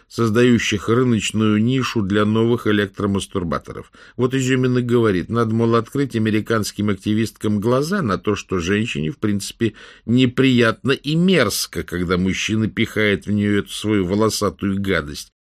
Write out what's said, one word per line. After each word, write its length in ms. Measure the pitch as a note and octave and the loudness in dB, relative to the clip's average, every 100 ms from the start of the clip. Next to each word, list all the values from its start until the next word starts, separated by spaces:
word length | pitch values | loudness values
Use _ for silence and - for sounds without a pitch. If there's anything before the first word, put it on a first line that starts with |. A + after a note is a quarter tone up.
| _ | _
создающих 800 | - A2+ A2 B2 A#2 - G2+ - | -2 2 4 6 4 2 -2 0
рыночную 720 | A#2+ B2+ A2+ - G#2+ A2 G#2+ | 0 2 0 -2 0 2 2
нишу 380 | A#2 C3 B2 A#2 | 2 0 -2 -2
для 240 | F#2+ G#2 G#2+ | 0 2 2
новых 420 | A2 A#2 A#2 A2 | 2 2 0 0
электромастурбаторов. 1300 | G#2 G2+ - G2+ G2 - G2 E2+ C2+ - G#1 - - - - | 0 0 -2 -2 -2 -4 -6 -4 -6 -8 -14 -18 -20 -14 -4
Вот 160 | B2+ | -2
Изюмин 440 | C3+ B2+ C3 B2+ B2 | 0 0 0 2 0
и 20 | |
говорит, 480 | B2 A#2+ A2+ F2+ - | 2 2 2 0 -2
"Надо, 260 | A2+ A2 A2+ | -2 0 0
мол, 200 | A#2 A#2 | 2 2
открыть 420 | A2 C#3 C3+ A2+ | 0 -4 -2 -2
американским 720 | A2 G#2+ G#2 A2+ G2 - G#2 | 0 0 0 -2 -2 -4 -2
активисткам 720 | F#2+ G#2+ G#2+ G#2+ - G#2+ G#2 | -2 -2 -2 -2 -4 -2 0
глаза 400 | A2 B2+ D3+ G3+ | 0 0 0 -2
на 160 | A#2+ F2+ | -2 -2
то, 180 | G#2 G2+ | -2 -4
что 240 | - F#2+ | -2 -4
женщине, 500 | E2+ G#2 A#2 C#2+ D#2 | 0 0 -2 -4 -6
в 100 | - | -4
принципе, 560 | G#2+ G2+ - - A2+ - - - - | -2 -2 -4 -4 -4 -4 -16 -12 0
неприятно 840 | B2 B2+ B2 C3 A#2+ A2+ - C3 | 2 2 2 2 4 2 0 -2
и 240 | C3 C#3+ D#3+ | -4 -2 0
мерзко, 680 | F#3 F3 G#2 - - E2+ | 2 4 2 -2 -6 -8
когда 340 | D#2+ F2 F2 F2+ | -6 -4 -2 0
мужчина 500 | F#2+ F2 - A2 A2 | 0 -2 -2 -2 -2
пихает 580 | - A2 G#2 G#2 G2 G2 | -2 -2 0 0 0 -2
в 60 | |
неё 280 | G#2 G#2 G2+ | -2 0 0
эту 120 | - | -2
свою 340 | - G#2 G#2 F2+ | -6 -2 0 0
волосатую 760 | G#2 A2 - G2+ E2 G2+ G2 | 0 0 0 -4 -2 -4 -2
гадость. 480 | G2 F2 D2 D2 - _ | -2 -2 -4 -10 -16 _